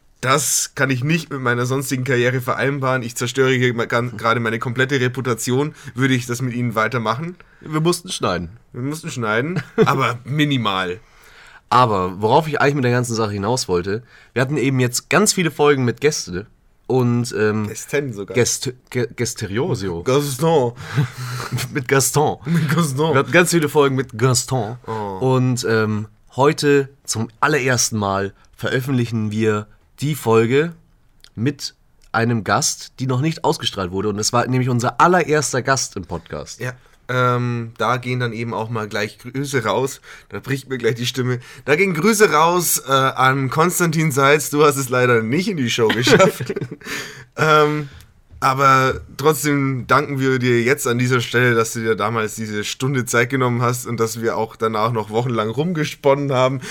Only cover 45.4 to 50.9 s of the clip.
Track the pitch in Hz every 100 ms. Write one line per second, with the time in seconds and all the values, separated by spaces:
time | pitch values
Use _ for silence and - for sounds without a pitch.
45.4 | 190 170 120 - 110 107 123 208 190 -
46.4 | 120 - - - - - - - - -
47.4 | 156 151 151 151 143 - - _ _ -
48.4 | 139 131 139 131 131 - - - 139 151
49.4 | 151 143 135 131 107 131 147 139 131 131
50.4 | 123 120 117 147 127